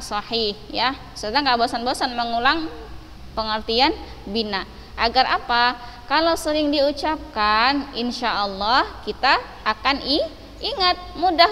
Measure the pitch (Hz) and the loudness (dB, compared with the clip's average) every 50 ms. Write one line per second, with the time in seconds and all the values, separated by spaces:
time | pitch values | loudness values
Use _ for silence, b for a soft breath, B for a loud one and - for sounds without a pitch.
0 | - - 214 208 202 - 226 226 220 208 202 - - - - 202 226 254 277 - | -10 -6 -6 -6 -4 -2 -2 0 0 0 -2 -6 -10 -8 -4 -2 -2 -2 -2 -4
1 | - - - - 214 214 220 277 294 269 247 233 233 240 - 233 233 247 285 - | -10 -14 -12 -8 -8 -2 -2 0 2 2 2 2 2 0 0 -2 -2 -2 0 0
2 | 370 254 240 240 233 233 233 233 240 277 302 330 156 330 - - - - - - | -2 -2 -2 -2 -2 -2 -2 2 4 4 2 2 -2 -6 -8 -10 -12 -12 -14 -14
3 | - - - - - - - 220 220 220 214 220 - - 226 240 262 320 - - | -16 -16 -16 -16 -16 -8 -6 -6 -4 -2 -4 -4 -2 0 2 4 4 4 2 0
4 | B B B B - 190 196 226 220 208 202 190 180 B B B B B B - | B B B B -10 -4 -2 -2 -2 -2 -2 -4 -6 B B B B B B 0
5 | 220 240 233 262 247 - 330 370 - - 240 240 240 247 262 B B B B B | 0 4 4 4 4 4 2 0 0 0 2 4 4 2 2 B B B B B
6 | B - 269 311 330 330 330 330 - 311 302 311 302 294 285 302 269 254 262 - | B 0 2 4 4 4 2 0 0 0 0 2 2 2 4 4 2 2 2 0
7 | - 311 311 302 - - - 220 208 214 214 220 233 262 285 285 269 - - 220 | -2 -2 -2 -2 -6 -8 -2 0 2 4 4 4 4 4 4 2 -2 -4 -6 -4
8 | 233 247 240 - 247 214 175 196 202 202 196 190 202 214 247 285 349 427 - - | -4 -4 -4 -2 -2 0 0 0 -2 -2 -2 -2 0 4 4 4 4 2 -4 -8
9 | - 214 - - - 269 320 494 494 - - - - 214 220 - - 262 285 247 | -8 -8 -4 0 4 4 4 4 2 -6 -12 -4 -2 -2 -2 0 0 0 0 0
10 | - 254 277 392 640 622 - - - - - - - 403 554 427 370 359 359 359 | 0 0 0 0 0 -2 -6 -12 -16 -18 -14 -10 -8 -6 -2 2 2 2 2 0
11 | - - - 277 330 370 330 302 339 427 | -4 -10 -4 0 2 2 6 6 6 6